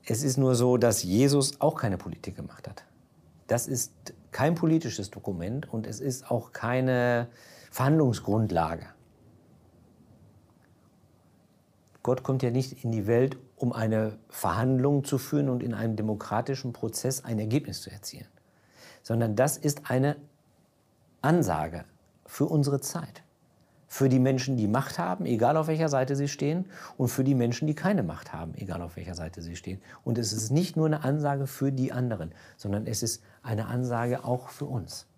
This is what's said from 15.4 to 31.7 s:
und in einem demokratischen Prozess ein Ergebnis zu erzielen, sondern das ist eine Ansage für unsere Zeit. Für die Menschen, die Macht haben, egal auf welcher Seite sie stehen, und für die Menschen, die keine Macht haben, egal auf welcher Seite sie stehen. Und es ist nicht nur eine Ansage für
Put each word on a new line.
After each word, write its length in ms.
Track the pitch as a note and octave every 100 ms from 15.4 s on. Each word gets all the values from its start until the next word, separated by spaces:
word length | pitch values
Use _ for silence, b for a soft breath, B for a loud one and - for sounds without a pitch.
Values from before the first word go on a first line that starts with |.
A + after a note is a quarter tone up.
| C#3+
und 120 | B2
in 120 | B2
einem 220 | G#2+ A2+ G#2+
demokratischen 760 | G#2+ G#2 - G#2+ A#2+ C3+ B2
Prozess 500 | A2+ A#2 - B2+ C3+
ein 160 | - A2
Ergebnis 420 | G#2+ C3 - -
zu 100 | -
erzielen, 360 | - - - - _ B B B B B B
sondern 320 | - A#2 A2+ G#2
das 200 | C#3+ -
ist 340 | D3 C#3+ -
eine 280 | B2+ C#3 D3 - _ _ _ _ _ _ _ _ _
Ansage 640 | C#3+ F3 A#2 D#2 D#2+ E2 - _ _ _ -
für 200 | - C#3+
unsere 360 | D#3+ C#3+ C#3
Zeit. 400 | - E3+ D#3+ - _ _ _ _ b b b
Für 220 | - C3+
die 100 | C3
Menschen, 380 | B2+ C3+ B2+ B2+
die 100 | G#2
Macht 300 | A#2 C#3+ -
haben, 300 | F3 F#3 F3
egal 280 | A#2 A#2+ D#3
auf 120 | D#3
welcher 200 | D#3 D#3+
Seite 280 | C#3 C3 C#3
sie 120 | C#3+
stehen, 380 | - C#3+ E3 F#3 B B B
und 120 | B2
für 140 | -
die 120 | C3 C3+
Menschen, 320 | A#2 A#2 D3+
die 80 | D3+
keine 260 | F#3 G3+
Macht 320 | F#2 F2 -
haben, 220 | D#2+ E2 -
egal 260 | F#2 E2+
auf 140 | E2+ F2+
welcher 180 | F2
Seite 300 | E2+ D#2+ E2
sie 120 | E2 E2+
stehen. 240 | - G2 B B
Und 140 | - A#2
es 160 | A2+
ist 160 | G#2+ A2
nicht 260 | C#3+ F#3 -
nur 120 | D#3+
eine 160 | D3+
Ansage 420 | D3+ D3 D3 C#3 C3+
für 260 | - C#3